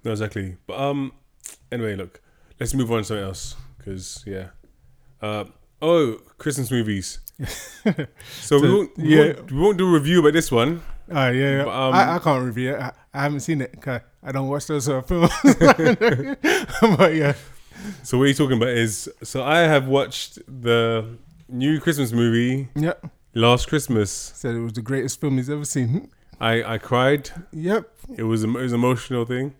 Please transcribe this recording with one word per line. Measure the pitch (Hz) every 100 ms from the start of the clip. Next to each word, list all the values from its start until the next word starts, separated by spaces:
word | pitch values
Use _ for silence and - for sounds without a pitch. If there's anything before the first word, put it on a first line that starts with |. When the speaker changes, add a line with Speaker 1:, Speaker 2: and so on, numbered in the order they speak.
| 117
Speaker 1:
No, |
exactly. | 107 107 107 95 92 -
But, | 95
um, | 139 143 135 _ _ _ - - _
anyway, | 123 113 98
look, | 90 _ _ _ _ _
let's | 120
move | 135 117
on | 117
to |
something | 104 107 98
else. | 95 - - - -
'Cause, | - 95 90 - -
yeah. | 95 92 - - _ _ _ _ _
Uh, | 107 107 98 _ _ _
oh, | 156 170 139 110 _ _
Christmas | 156 139 131
movies. | 127 110 101 95 - - _
Speaker 2:
<laughs> | 135 - - - 226 165 143 _ - -
Speaker 1:
So | - 143
we | 156
Speaker 2:
So, | 196
Speaker 1:
won't, | 190 -
we | 156 156
Speaker 2:
yeah. | 151
Speaker 1:
won't, | - -
we | 131
won't | 190 190
do | 185
a |
review | 165 143 175
about | 151
this | 156 156
one. | 120 123 170 - - -
Speaker 2:
Ah, | 160 131
yeah, | 123 139 139
yeah. | 143
Speaker 1:
But, |
um, | 127 131
Speaker 2:
I, | 135 185 170
I |
can't | 165 135 127
review | 113 127
it. | 139
I, | 131 - _
I | 139
haven't | 143 147
seen | - 156
it | 127 -
'cause | - 123 - _
I | -
don't | 135 135
watch | 143 -
those | 151 135
sort | 131
of | -
films. | 180 170 -
<laughs> | 277 240 165 - 165 226 226 131 262 277 302 381 269 - 226 175
But | 185 160
yeah. | 143 143 - - - - 208 190
Speaker 1:
So | - 123
what | 139
you're |
talking | 139 143 127
about | 120
is, | 120 113 98 - -
so | 107 135
I | 131 160
have | 165 151 131
watched | 139 135 - - - -
the | 131 117 117 113 113 110 117 - - -
new | 123 139 156
Christmas | 170 147 127
movie, | 117 117 117 123 131 135 147
Speaker 2:
Yep. | 156 - 156 _ _
Speaker 1:
Last | 117 117 123 -
Christmas. | 156 - 113 101 - - -
Speaker 2:
Said | 127 117
it |
was | 117
the | 110
greatest | 110 135 127 -
film | 151 131
he's | 127
ever | 147
seen. | 147 143 120 156 - _ _ -
Speaker 1:
I, | 113 117 113
I | 113
cried. | - 123 131 143 139 - -
Speaker 2:
Yep. | 160 165 214 - _ - 120
Speaker 1:
It |
was | 113 113
em-, | 110 120
it |
was | 127
an | 120
emotional | 123 123 - 123 117
thing. | 123 139 135